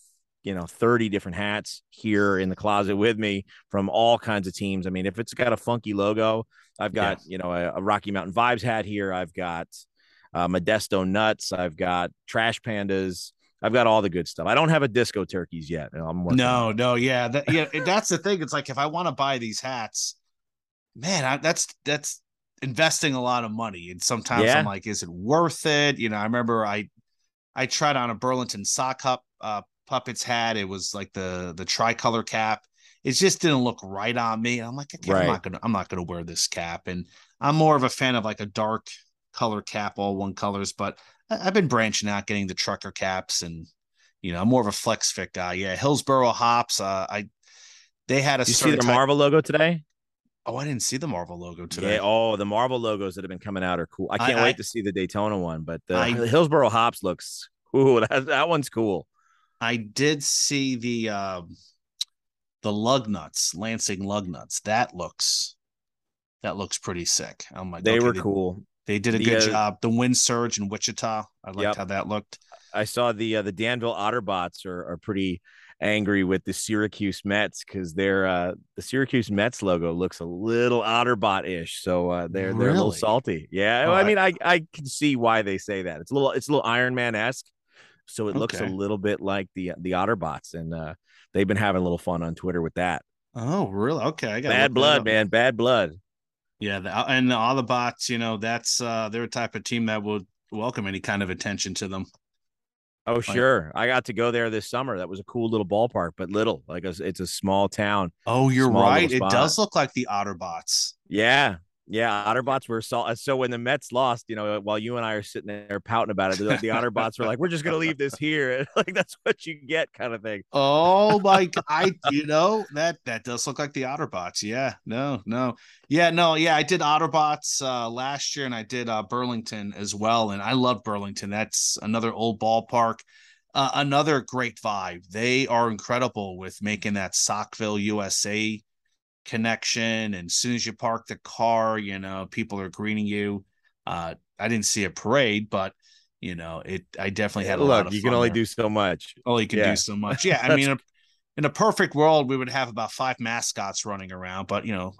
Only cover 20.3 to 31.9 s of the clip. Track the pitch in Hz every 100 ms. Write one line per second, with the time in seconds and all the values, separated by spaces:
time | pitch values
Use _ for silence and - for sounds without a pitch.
20.3 | _ _ _ _ _ _ 117 156 185 131
21.3 | 143 156 170 - - - 147 - - _
22.3 | _ _ - 131 120 160 - 156 131 123
23.3 | 123 113 110 113 90 87 90 - 117 -
24.3 | 120 113 147 104 98 110 101 87 87 107
25.3 | 160 165 - 160 147 147 135 113 104 107
26.3 | 123 117 113 107 104 98 _ _ _ _
27.3 | _ _ - 127 - 151 135 120 107 127
28.3 | 127 123 104 98 - 131 131 135 127 _
29.3 | _ 107 104 - _ - 127 127 107 123
30.3 | 117 117 110 95 95 90 101 95 101 92
31.3 | 90 90 82 92 - 117